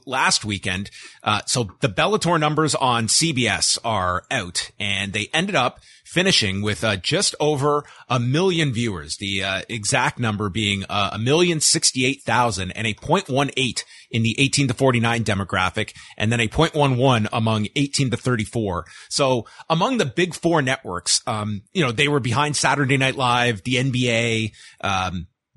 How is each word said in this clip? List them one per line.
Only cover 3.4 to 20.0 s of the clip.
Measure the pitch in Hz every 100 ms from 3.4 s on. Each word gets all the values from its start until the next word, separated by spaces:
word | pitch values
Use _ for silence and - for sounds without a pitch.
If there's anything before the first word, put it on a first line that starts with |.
| 110
S | 92 - -
are | 117 104 90 90 -
out, | 131 90 - - -
and | 101 98 101
they | 104 104
ended | 156 196 160
up | 127 - - - -
finishing | 170 185 - 101 98
with, | 104 98
uh, | 110 98
just | - 170 - -
over | 151 147 147 147 - - -
a | 127
million | 120 147 190 165 147
viewers. | 110 117 90 76 -
The, | 98 98
uh, | 95 95 -
exact | 117 101 135 139 -
number | 117 101 104
being, | 101 104 101 95
uh, | 101 98
a | 104
million | 117 156 180 156
sixty-eight | - - - 131 127 135
thousand | - 113 120 95 92
and | - 110
a |
point | 101 - 185 -
one | 131 139 -
eight | 131 - - - -
in | 117
the | 113 110
eighteen | 135 - 139
to |
forty-nine | - 135 120 117 117
demographic, | 110 98 95 95 92 - 104 - - -
and | 107
then | 120
a | 110
point | - 160 156
one | 139 123
one | 135 117 107
among | 123 110 107 104 151
eighteen | 143 - 131
to | 117
thirty-four. | 127 120 107 120 101 87 - - -
So | - 139 123 - - -
among | 160 220
the | 247